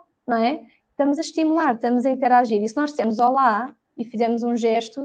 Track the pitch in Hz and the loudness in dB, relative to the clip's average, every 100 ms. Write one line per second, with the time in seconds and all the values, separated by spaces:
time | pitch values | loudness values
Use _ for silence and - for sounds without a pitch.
0 | - _ - 226 233 320 - _ _ - | -14 _ -4 0 0 -2 -10 _ _ -2
1 | 277 285 320 320 311 320 302 226 240 247 | 0 0 -4 -2 0 2 0 0 0 0
2 | 262 262 247 247 247 208 220 285 294 - | 0 0 2 4 4 0 -2 -2 -4 -2
3 | 220 214 247 269 254 208 269 - _ - | -2 0 2 4 2 2 -4 -14 _ -12
4 | 226 220 233 233 240 240 226 226 226 277 | -8 -2 -2 0 -2 0 0 0 -4 -8